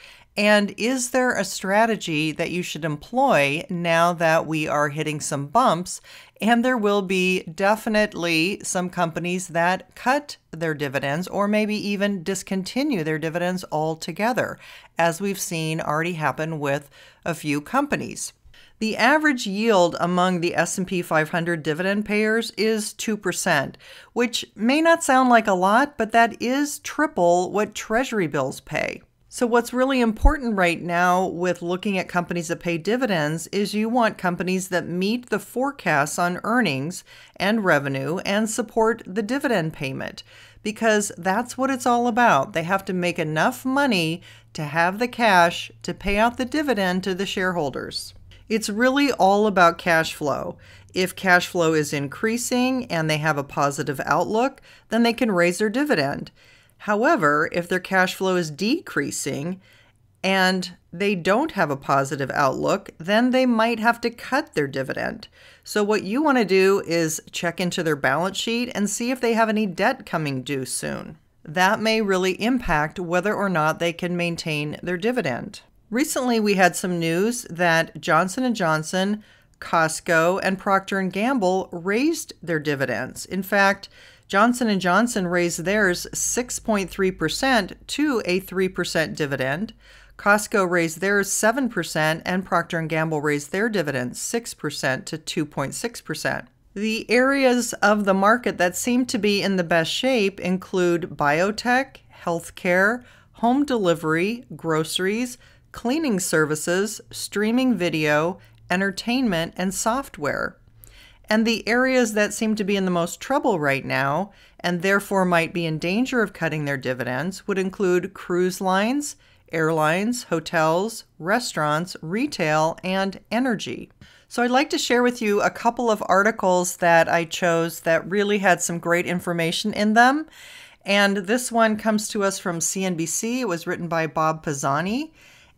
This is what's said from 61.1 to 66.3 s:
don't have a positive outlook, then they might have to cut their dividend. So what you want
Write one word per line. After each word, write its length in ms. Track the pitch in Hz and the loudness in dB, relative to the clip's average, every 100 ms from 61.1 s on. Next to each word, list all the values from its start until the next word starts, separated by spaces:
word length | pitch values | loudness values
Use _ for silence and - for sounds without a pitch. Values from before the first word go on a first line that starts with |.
don't 380 | 208 185 214 311 | 0 2 2 0
have 180 | 202 151 | 0 -2
a 60 | 139 | -2
positive 540 | - 139 139 143 131 | 0 0 2 -2 -4
outlook, 580 | - 139 131 147 196 - - | 0 0 2 0 -2 -4 -12
then 320 | 165 214 254 | 0 2 4
they 160 | 254 254 | 4 4
might 340 | 226 226 233 | 4 2 2
have 180 | 220 233 | 0 0
to 80 | 240 | -2
cut 440 | 233 - 269 311 | -6 -4 -4 -2
their 120 | - 139 | -2 -2
dividend. 600 | 139 131 - 120 113 - _ - - | -2 -6 -6 -6 -8 -14 _ -20 -20
So 180 | - 214 | -6 0
what 220 | 208 214 | 2 0
you 180 | 180 240 | 0 0
want 140 | 302 | 2